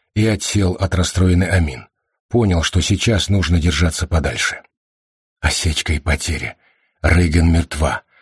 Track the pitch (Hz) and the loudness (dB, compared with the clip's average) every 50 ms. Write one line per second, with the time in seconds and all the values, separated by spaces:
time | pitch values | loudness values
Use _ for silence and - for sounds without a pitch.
0 | _ _ _ 107 107 110 107 101 - - - 104 98 90 90 - 95 90 - 90 | _ _ _ 0 0 0 0 -2 -4 -2 0 0 0 0 0 -2 -2 -2 0 -2
1 | 90 - - 90 92 90 90 87 92 85 92 92 82 73 64 - - - _ _ | -2 -2 0 0 2 2 4 2 2 2 2 0 0 0 -4 -8 -14 -20 _ _
2 | _ _ _ _ _ _ - 120 113 101 90 85 73 - - 95 - - 101 90 | _ _ _ _ _ _ 0 0 2 2 2 0 -2 0 0 -2 0 0 0 0
3 | - 117 110 92 90 - 101 98 82 80 87 85 76 87 78 73 87 82 - - | 0 0 0 0 0 0 0 0 2 2 2 2 2 0 0 0 0 -2 -2 -4
4 | 80 - - 80 71 - - - - - - - - _ _ _ _ _ _ _ | -4 -2 -2 -2 -2 -2 -4 -4 -4 -6 -6 -8 -14 _ _ _ _ _ _ _
5 | _ _ _ _ _ _ _ _ - 76 - - - 85 78 - - - 76 73 | _ _ _ _ _ _ _ _ -2 -2 -2 0 -2 -2 -2 -2 -4 -4 -4 -4
6 | - - 73 71 - - 80 67 62 57 - - _ _ _ _ _ _ _ _ | -2 -2 -4 -4 -4 -6 -6 -6 -8 -10 -12 -16 _ _ _ _ _ _ _ _
7 | - 78 80 87 90 80 76 85 82 85 82 82 78 - - - 80 69 - - | 0 2 4 4 4 4 4 4 4 4 4 2 0 -2 -4 -4 -2 -2 -2 -6
8 | - _ _ _ | -10 _ _ _